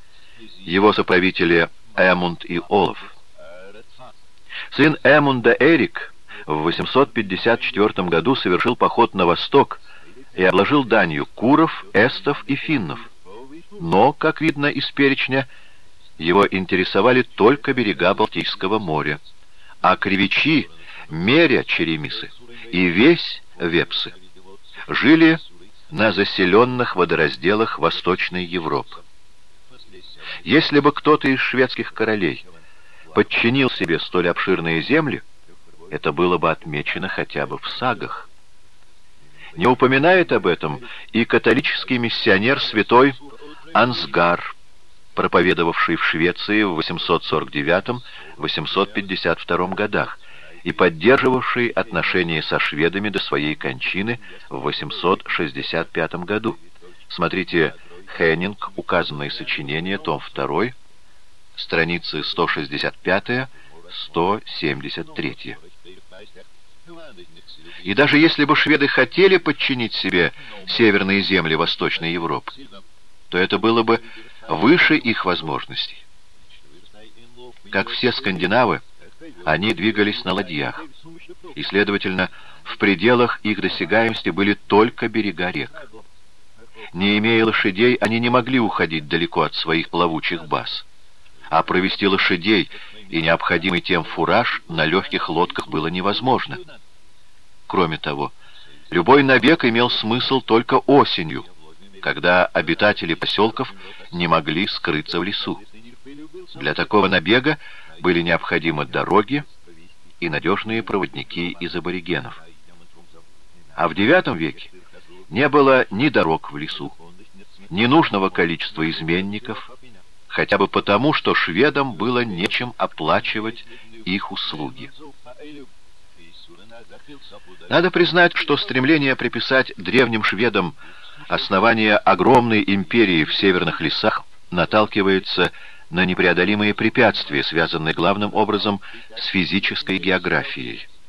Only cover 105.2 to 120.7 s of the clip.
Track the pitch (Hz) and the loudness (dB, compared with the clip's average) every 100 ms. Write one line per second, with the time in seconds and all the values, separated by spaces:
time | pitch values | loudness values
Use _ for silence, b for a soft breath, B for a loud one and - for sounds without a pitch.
105.2 | 92 - 101 - - 107 117 - 135 147 | -4 -4 -6 -8 -12 -16 -18 -18 -16 -16
106.2 | 156 - - - 139 - - - 95 90 | -16 -16 -16 -6 -4 -2 2 4 6 4
107.2 | 80 123 143 151 B B B B 90 85 | 4 4 4 -2 B B B B 2 2
108.2 | 85 82 - 87 80 76 67 73 82 95 | 2 0 2 0 0 -2 -2 -2 4 4
109.2 | 107 143 - - - 80 85 - - - | 4 -4 -6 -16 -18 -18 -18 -16 -16 -8
110.2 | 85 73 80 101 107 113 - 101 80 71 | -4 -2 0 0 -2 -4 -2 -2 -2 -6
111.2 | - 87 87 - 85 87 85 90 85 76 | -8 -6 -6 -6 -6 -6 -4 -6 -4 -4
112.2 | 62 - - - - - - - - - | -4 -14 -16 -16 -16 -16 -16 -16 -16 -18
113.2 | - - - - - - 82 80 110 185 | -18 -18 -16 -16 -12 -2 -2 2 4 4
114.2 | 165 85 80 - - - - - - - | 4 -2 -4 -6 -16 -18 -18 -18 -18 -18
115.2 | - 98 143 147 135 127 - 98 147 110 | -6 0 4 6 6 6 4 2 2 4
116.2 | 82 80 - 73 78 - 71 - 85 92 | 4 0 -2 -8 -8 -8 -10 -12 -18 -18
117.2 | - - - - - 87 120 156 156 101 | -18 -18 -18 -18 -6 2 6 6 4 2
118.2 | 95 - 85 80 - 78 80 78 80 87 | 2 2 0 0 -6 -2 -2 -2 -2 -2
119.2 | 98 107 - 107 - - - - - - | -2 -8 -10 -12 -12 -16 -16 -18 -16 -18
120.2 | - - 80 98 95 | -8 -2 0 2 2